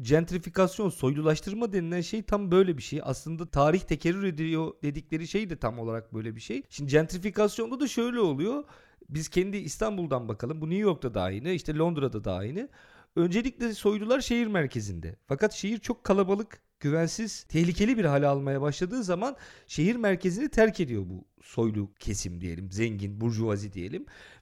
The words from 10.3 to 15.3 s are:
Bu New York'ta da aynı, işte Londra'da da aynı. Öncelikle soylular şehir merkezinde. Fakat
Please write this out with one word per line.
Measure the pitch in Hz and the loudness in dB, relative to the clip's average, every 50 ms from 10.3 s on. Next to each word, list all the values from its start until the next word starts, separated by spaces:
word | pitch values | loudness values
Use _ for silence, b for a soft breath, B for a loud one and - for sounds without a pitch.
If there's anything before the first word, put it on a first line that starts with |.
| 120 - 123 123 160 160 | -6 -6 -6 -6 -6 -6
Bu | 156 156 | -4 -2
New | 175 202 | -2 2
York'ta | 214 196 160 - - 123 107 | 2 2 2 2 -2 -4 -2
da | 104 | 0
aynı, | 90 92 95 104 127 175 | -2 0 -2 -4 -4 -4
işte | 185 - - 156 151 | -4 -4 -4 -4 0
Londra'da | 151 160 175 170 147 135 127 110 107 101 | 2 2 2 2 0 -2 -2 -2 -4 -4
da | 101 92 | -2 -4
aynı. | 90 98 113 151 202 269 277 b b b b b b b b _ | -2 -4 -4 -6 -6 -8 -8 b b b b b b b b _
Öncelikle | 170 170 180 170 226 233 262 - - 233 226 214 | 2 2 2 2 0 0 -2 -4 -4 -4 -4 -4
soylular | - - 202 214 202 214 226 254 277 | 0 0 2 2 2 2 2 2 2
şehir | 240 - 240 240 233 | 2 0 2 2 2
merkezinde. | 214 208 175 147 123 - 117 101 101 92 82 82 82 - - _ | 2 2 0 0 0 -2 -6 -6 -6 -8 -8 -8 -10 -12 -14 _
Fakat | - | -4